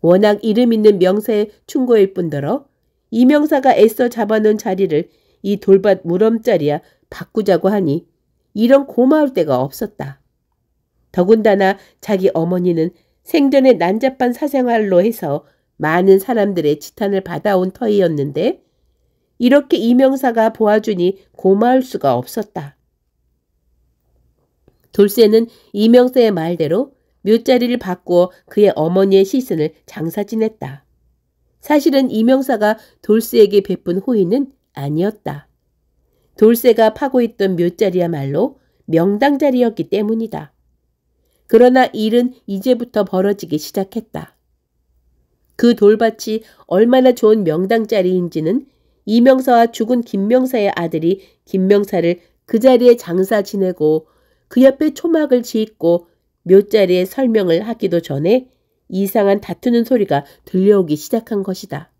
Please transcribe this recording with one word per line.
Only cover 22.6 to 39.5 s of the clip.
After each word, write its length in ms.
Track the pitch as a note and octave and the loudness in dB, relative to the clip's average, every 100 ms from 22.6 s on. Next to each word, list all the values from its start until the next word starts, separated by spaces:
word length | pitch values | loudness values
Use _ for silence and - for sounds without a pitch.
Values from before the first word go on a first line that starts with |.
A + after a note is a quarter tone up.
| C#3 _ _ _ _ _ _ _ _ _ _ _ _ _ _ _ _ _ _ _ _ _ _ | -16 _ _ _ _ _ _ _ _ _ _ _ _ _ _ _ _ _ _ _ _ _ _
돌쇠는 560 | - G#3 G3+ A3 A3 A3+ _ _ | 0 0 4 4 4 0 _ _
이명사의 580 | G3+ A3 A#3+ B3 B3+ A3+ | -2 4 4 4 2 0
말대로 600 | F#3 D#3+ F3 D3+ F3 C#4 _ _ _ | 0 -4 -4 -2 -2 -4 _ _ _
묫자리를 540 | G3 A3+ A#3 B3+ A#3+ A#3+ | -2 0 2 0 0 -4
바꾸어 540 | F#3+ F3+ - F3 F3+ _ _ | -6 -10 0 0 0 _ _
그의 240 | - G3+ - | 2 2 2
어머니의 500 | D#3+ F3+ G3 F#3+ F#3+ | -2 0 2 2 2
시신을 480 | C4+ B3+ E3 D#3 _ _ | -2 -4 -4 -6 _ _
장사 380 | - D#3+ F#3+ | -10 -8 -8
지냈다. 640 | G3+ A3 A3 A3 C3 C#3 _ _ _ _ _ _ _ _ | -8 -4 -6 -6 -16 -16 _ _ _ _ _ _ _ _
사실은 480 | - D4 D4+ C4+ C4 | -2 0 2 0 0
이명사가 640 | G#3+ A3+ C4 C4 A#3 G#3 A3 _ _ | 0 2 0 0 -2 -2 -4 _ _
돌쇠에게 600 | - A3 A3 A#3+ G3+ G3 | 0 0 0 2 4 4
베푼 380 | G3 F#3 - F3 | -2 -8 -6 -6
호의는 520 | G3 A#3 F3 A#3 C4+ _ _ | -2 -2 0 -2 -4 _ _
아니었다. 760 | - C#3 D3+ F#3+ G#3+ - C#3+ _ _ _ _ _ _ _ _ _ - | -12 -8 -4 -4 -6 -14 -14 _ _ _ _ _ _ _ _ _ 2
돌쇠가 560 | A3 A#3 B3 A3+ A3 | 2 4 2 4 2
파고 280 | A3 C#4 C4 | 0 -4 -2
있던 340 | A#3 - G3 F3 | -2 -2 -4 0
묫자리야말로 1000 | F3 F3 G3+ F3+ E3+ D#3+ C#3 C#3+ B3 - _ _ - | -2 0 -2 0 -4 -4 -4 -4 -4 -6 _ _ -4
명당자리였기 1040 | D#3+ F3 G3+ C#4 C#4+ D4 | 0 0 0 0 0 -2